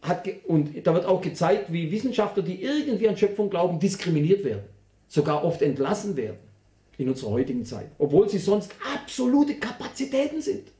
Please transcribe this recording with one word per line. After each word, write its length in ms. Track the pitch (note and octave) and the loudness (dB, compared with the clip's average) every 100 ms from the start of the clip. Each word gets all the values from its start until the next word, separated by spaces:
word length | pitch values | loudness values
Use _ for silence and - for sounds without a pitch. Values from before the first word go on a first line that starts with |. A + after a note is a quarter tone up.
hat 240 | E3 F3 F#3+ | -4 -4 -4
ge-, 140 | - - | -10 0
und 380 | D#3+ D3 - F3 | 2 2 0 2
da 80 | |
wird 120 | E3 F3+ | 2 2
auch 160 | F#3 | 0
gezeigt, 500 | E3+ - F3 A3 F#3+ | 0 -2 2 2 0
wie 200 | E3+ D#3 | -4 -2
Wissenschaftler, 520 | G#3+ B3+ A#3 G#3 G3+ | -2 -2 0 0 0
die 180 | E3 F#3 | -4 -4
irgendwie 460 | B3 D4+ C#4+ G#3 A3 | -2 -2 0 0 0
an 100 | F#3+ | 2
Schöpfung 320 | G3+ G#3 G3+ | 0 2 -2
glauben, 300 | F3 F3 E3 | 2 0 2
diskriminiert 640 | F#3+ F#3+ F3 D#3 D3+ G3 | 0 0 0 2 4 4
werden. 200 | C#3+ G2+ - - _ _ _ | 2 -4 -8 -20 _ _ _
Sogar 380 | D3+ D3+ D3 E3+ | 0 2 2 0
oft 160 | - | 2
entlassen 560 | C#3+ C3 C#3+ G3+ G3+ D3 | 0 2 0 0 -2 -4
werden 220 | G#2+ G2+ - _ _ _ _ - | -6 -8 -18 _ _ _ _ -6
in 100 | C3 | -4
unserer 240 | C3 A2 | -2 -2
heutigen 320 | A#2 C3 B2 | 0 0 -2
Zeit. 240 | G#2+ - - - | -6 -10 -14 -2
Obwohl 300 | D3 D3+ G#3+ | 4 6 4
sie 120 | G3 | 2
sonst 320 | G3 G#3 - - C4 | 2 0 0 -10 -8
absolute 600 | C#4+ - - B3 C#4+ D4 - | -8 -8 -2 2 4 4 0
Kapazitäten 840 | A#3 - - - C4+ C4+ D4 D#4 | -6 -8 -12 -8 -2 0 0 -2
sind. 260 | F4 G4 - _ | -4 -6 -8 _